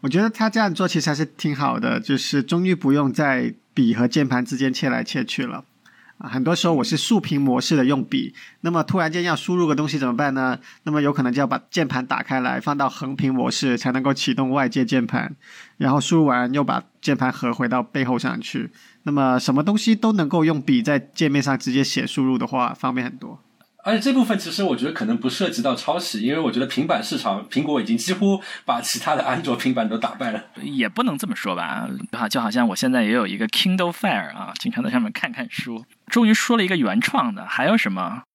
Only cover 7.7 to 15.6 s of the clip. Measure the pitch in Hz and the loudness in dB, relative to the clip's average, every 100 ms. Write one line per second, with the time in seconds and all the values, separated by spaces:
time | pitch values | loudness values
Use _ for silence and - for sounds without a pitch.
7.7 | 156 127 139 - 135 127 - - _ 170 | 2 4 2 0 -2 -4 -8 -20 _ -2
8.7 | 170 151 190 160 170 175 156 - 180 165 | 0 0 0 0 0 -2 -2 0 2 2
9.7 | 143 151 143 131 120 147 135 131 127 - | 2 0 0 -2 0 0 0 -2 -2 -8
10.7 | - - 151 143 143 127 123 135 131 _ | -12 -4 0 0 0 0 0 0 -2 _
11.7 | - 143 127 127 135 - 131 123 127 143 | -2 -2 -2 -4 -4 -2 -2 -2 -2 -2
12.7 | 143 139 - 131 135 143 131 123 110 139 | 0 0 -2 -8 -2 0 0 0 0 0
13.7 | 120 131 127 131 131 - 127 131 135 156 | 0 0 0 0 0 0 0 0 2 0
14.7 | 135 120 131 117 - 120 - - - | 0 2 2 0 -2 -4 -10 -20 -20